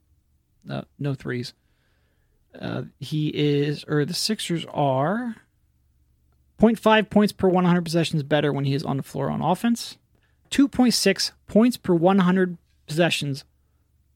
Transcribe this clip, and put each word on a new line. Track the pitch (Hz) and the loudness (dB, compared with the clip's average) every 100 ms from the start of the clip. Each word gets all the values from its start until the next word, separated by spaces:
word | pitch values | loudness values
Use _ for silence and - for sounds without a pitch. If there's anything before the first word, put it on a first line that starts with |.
| _ _ _ _ _ _ - | _ _ _ _ _ _ -10
Uh, | 135 - - | -10 -10 -8
no | 143 | -6
threes. | 131 139 123 120 - _ _ _ _ _ _ _ _ _ - | -6 -6 -8 -10 -14 _ _ _ _ _ _ _ _ _ -14
Uh, | - - - - | -10 -8 -10 -14
he | 135 151 151 | -8 -4 -4
is, | - 147 143 147 143 | 0 0 0 -2 -4
or | - 151 | -4 -2
the | 143 | -2
Sixers | 170 - 220 - 170 - | -4 -4 -4 -4 -6 -6
are | - 143 131 151 220 247 220 _ _ _ _ _ _ _ _ _ _ _ - | -2 0 0 0 -2 -6 -12 _ _ _ _ _ _ _ _ _ _ _ 2
point | 220 226 | 2 4
five | 220 220 202 | 4 4 4
points | 202 208 | 2 2
per | - 190 | 2 2
one | 180 | 4
hundred | 180 175 | 4 2
possessions | 165 170 156 160 | 0 -2 0 -2
better | 139 151 147 | 0 0 0
when | 139 | 0
he | 139 | -2
is | 139 | -2
on | - 139 | -4 -6
the | |
floor | - 147 143 | -6 -6 -4
on | 151 | -2
offense. | 143 185 233 233 - - _ _ _ _ - | -2 0 0 -2 -6 -16 _ _ _ _ -6
Two | - 277 | 0 2
point | - 254 | 4 2
six | - 196 190 - _ - | 2 0 0 -4 _ 0
points | 208 247 - | 4 4 0
per | - | 0
one | 170 175 196 | 2 4 4
hundred | 180 185 180 170 _ _ - | 4 2 0 -4 _ _ -6
possessions | 156 170 - 143 135 - _ _ _ _ _ _ | 0 0 0 -6 -8 -12 _ _ _ _ _ _